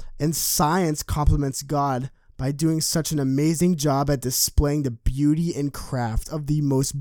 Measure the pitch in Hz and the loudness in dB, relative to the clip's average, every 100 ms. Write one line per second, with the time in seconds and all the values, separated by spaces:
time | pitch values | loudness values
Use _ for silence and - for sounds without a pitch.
0 | - - 147 151 - - 151 180 170 151 | -14 -4 -2 -2 -2 2 2 2 0 -2
1 | - 151 143 143 139 - 139 147 139 127 | -2 2 4 2 0 -4 -4 -2 0 -2
2 | 135 - _ - 131 143 160 160 - 170 | -6 -12 _ -6 -4 0 0 0 0 -2
3 | 147 151 131 135 156 160 180 165 147 139 | -2 0 0 2 2 2 2 2 0 2
4 | 143 139 143 - - - 143 147 135 113 | 2 0 -2 -2 2 2 2 0 -2 -2
5 | - 131 147 156 170 143 143 - - 131 | -2 2 2 2 0 -2 -4 -6 -6 -4
6 | 117 110 - 156 143 151 143 135 135 143 | -2 -2 -4 -8 -2 0 2 2 0 -4